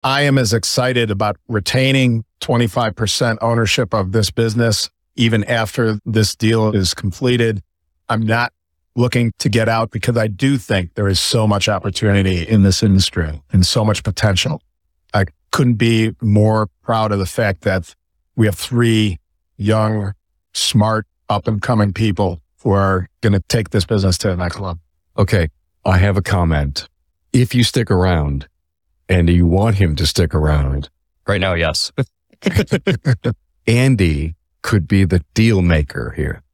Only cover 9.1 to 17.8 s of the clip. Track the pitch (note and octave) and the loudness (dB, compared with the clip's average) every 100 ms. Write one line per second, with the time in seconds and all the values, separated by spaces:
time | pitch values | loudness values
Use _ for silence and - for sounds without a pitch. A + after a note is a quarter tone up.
9.1 | B2 A#2 - - A2 A2 A2+ A2+ A2 - | 2 -2 -2 -2 0 0 0 -2 -4 -2
10.1 | A#2 A2 F#2+ C3+ C#3 - G2+ F2 - G2 | -2 -2 -2 -2 -2 -2 -4 -2 -4 -2
11.1 | F#2 - A#2+ G#2+ G2+ F#2+ G2 G2+ - G#2+ | 0 0 0 2 0 0 -2 -4 -2 0
12.1 | G2+ F#2+ F2+ E2+ A2 G2 F2+ A2 F#2+ F#2 | 2 2 -2 0 4 4 4 2 2 2
13.1 | - D#2 D#2 _ G2 F2+ B2 G#2+ G2+ - | -2 -6 -8 _ 2 2 0 0 -2 -4
14.1 | F#2+ G#2+ F#2 - - _ _ _ _ _ | -2 0 0 -2 -6 _ _ _ _ _
15.1 | - G2 _ _ - B2+ A2+ A#2 A2 A2+ | -2 -2 _ _ 0 2 2 2 2 0
16.1 | - A#2 G#2 G#2+ A2 G#2 _ - A2+ A2 | -2 0 4 4 2 -2 _ -4 -2 0
17.1 | G2+ F#2+ - G#2+ F#2 - F#2 | -2 -4 -2 -2 -2 -2 -4